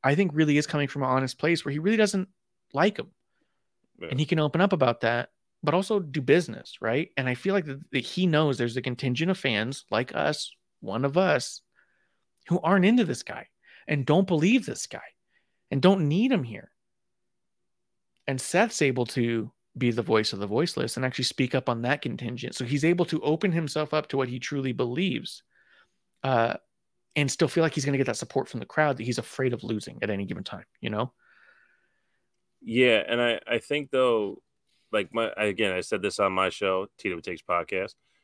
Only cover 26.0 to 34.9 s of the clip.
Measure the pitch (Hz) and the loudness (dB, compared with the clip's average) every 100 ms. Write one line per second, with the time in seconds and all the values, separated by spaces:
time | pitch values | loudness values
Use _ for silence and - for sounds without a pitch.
26 | _ _ 135 123 113 - - _ _ _ | _ _ 0 2 2 -2 -10 _ _ _
27 | _ 151 139 - 160 175 160 - 139 139 | _ -2 -2 2 0 2 0 0 -2 0
28 | 131 110 117 135 127 120 - - 151 123 | 0 -2 -4 -4 -4 -8 -6 0 0 0
29 | 113 120 - - 131 120 113 107 - 117 | -2 -4 -6 -4 -2 -2 -4 -6 -6 -6
30 | 104 98 98 - - 101 - _ 113 107 | -4 -2 -4 -8 -10 -12 -16 _ -6 -4
31 | 127 - _ _ _ _ _ _ _ _ | -4 -8 _ _ _ _ _ _ _ _
32 | _ _ _ _ _ _ - 117 127 107 | _ _ _ _ _ _ -2 4 6 6
33 | - 120 120 110 - 120 - 147 139 131 | 2 0 0 0 -2 -4 -2 -6 -2 0
34 | 127 113 101 76 _ _ _ _ _ | 2 2 0 -6 _ _ _ _ _